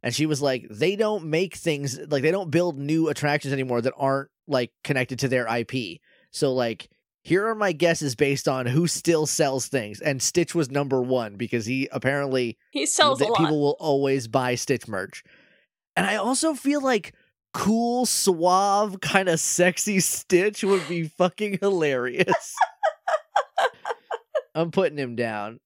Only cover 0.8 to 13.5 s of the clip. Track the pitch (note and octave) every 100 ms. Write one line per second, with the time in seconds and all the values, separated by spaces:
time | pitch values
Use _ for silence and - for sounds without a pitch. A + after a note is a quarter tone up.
0.8 | D#3+ G3+ G#3+ G#3+ D3+ D#3 F#3 - E3+ C#3+
1.8 | C#3+ B2 D3 D3 C#3+ F#3+ F3+ D#3 F3 C#3
2.8 | C#3+ D#3+ D#3+ C#3+ D3+ D3 C#3+ C3+ C3 A#2+
3.8 | A#2+ - C3+ C#3 C3+ _ - C3 A#2+ _
4.8 | - C3+ B2+ B2 C3+ B2+ A2+ A#2 A2+ C3+
5.8 | G#2+ D#2+ _ _ _ - C#3+ B2+ A#2 A2+
6.8 | - _ _ _ - F3 G#3+ A3 G3+ D3+
7.8 | E3+ E3 D3 A2+ C#3 C3+ - C3 B2 C3+
8.8 | F3 - - D#3+ D3+ - D3+ C3+ - C3+
9.8 | G#2 G#2 D#3 C3+ - - E3 E3+ C3+ C#3
10.8 | C#3+ C3 B2 B2+ A2 G2+ A#2 A#2+ A2 C3
11.8 | C3+ C3 C3 C#3+ C#3+ C3 A#2+ A2+ _ D4
12.8 | C4+ - D4+ C4+ G#3+ A3 D#3+